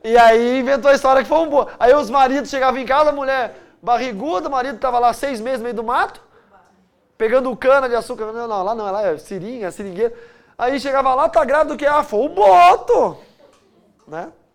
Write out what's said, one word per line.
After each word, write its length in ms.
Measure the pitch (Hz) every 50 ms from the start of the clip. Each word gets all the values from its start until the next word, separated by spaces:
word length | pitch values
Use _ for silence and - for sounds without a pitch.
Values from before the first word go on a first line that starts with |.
| -
e 120 | 220 226
aí 440 | 240 233 226 226 226 233 240 254 269
inventou 300 | 247 254 277 269 208 277
a 40 | 277
história 280 | 269 269 262 262 269
que 60 | 240 -
foi 100 | 294 320
um 100 | 330 311
boto. 240 | 285 277 226 - - -
Aí 160 | - 247 269
os 160 | 294 269 202
maridos 400 | 247 277 269 254 262 285 240 -
chegavam 280 | 277 269 262 262 240 262
em 80 | 254
casa, 240 | 214 262 294 311 294
a 20 |
mulher 420 | 294 277 269 262 269 262 240 202 - - - _ _ _
barriguda, 640 | - 202 240 226 254 262 220 190 240 311 359 359 311 302
o 20 |
marido 280 | 277 254 247 277 262 202
tava 200 | - 254 240 240
lá 140 | 240 240
seis 280 | 226 - - 277 269 214
meses 180 | 214 254 269 233
no 60 | 226
meio 100 | 240 233
do 80 | 214
mato, 380 | 226 220 247 311 392 392 - - _ _ _ _ _ _ _ _ _ _ _ _ _ _ _ _ _ _ _
pegando 380 | _ 220 220 233 262 254 262 233
cana 320 | - - 254 269 277 262 247
de 60 | 240
açúcar. 320 | 226 220 - 247 214 220 214
Não, 140 | 220 233 233
não, 160 | 226 214 196
lá 120 | 180 202 233
não, 160 | 226 208 196
lá 120 | 190 208
é 160 | 214 185 156 143
seringa, 520 | - - 202 185 170 220 254 247 208 175
seringueira. 440 | - - 202 196 175 185 226 233 233 - - - _ _ _ _ _
Aí 220 | - 226 247 277 269
chegava 360 | 262 285 269 277 262 262 254
lá, 140 | 262 302 320
"Tá 160 | - 330 294
grávida 300 | 240 277 302 311 302 302
do 40 | -
quê?" 80 | 294
"Ah, 160 | 285 294 302
foi 240 | 277 - 220 208 254
o 20 | 302
boto!" 880 | 349 381 415 392 370 359 349 359 392 - - - 480 359 247 185 151 - - _ _ _ _ _ _ _ _ _ _ _ _ _ _ _ _
Né? 240 | - 151 165 180 320 _ _ _ _